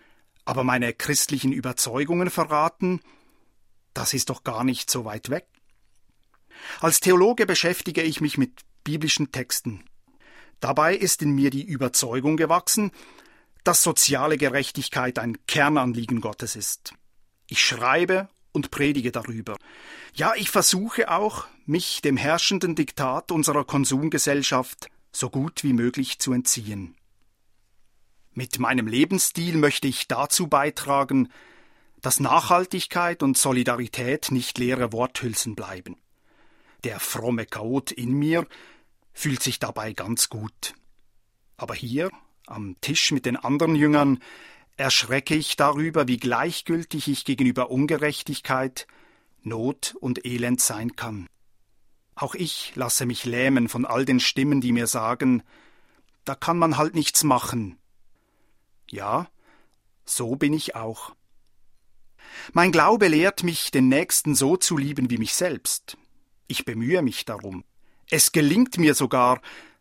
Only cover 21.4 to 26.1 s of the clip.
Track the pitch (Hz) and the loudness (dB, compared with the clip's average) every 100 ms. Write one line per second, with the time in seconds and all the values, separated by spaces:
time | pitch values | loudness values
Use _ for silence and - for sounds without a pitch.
21.4 | - - - 165 - - 147 131 139 165 | -14 -12 -2 -2 -2 -4 0 0 2 2
22.4 | - 196 175 165 143 - 131 139 - 165 | 2 0 0 0 -2 -2 -4 -4 -2 0
23.4 | 151 147 135 143 131 131 156 147 147 143 | 2 0 0 0 2 0 0 0 0 0
24.4 | 135 131 127 - - _ _ - 127 135 | 2 0 -2 -8 -18 _ _ -6 -4 -2
25.4 | 151 - 147 120 120 123 131 | -4 -2 0 2 2 0 -4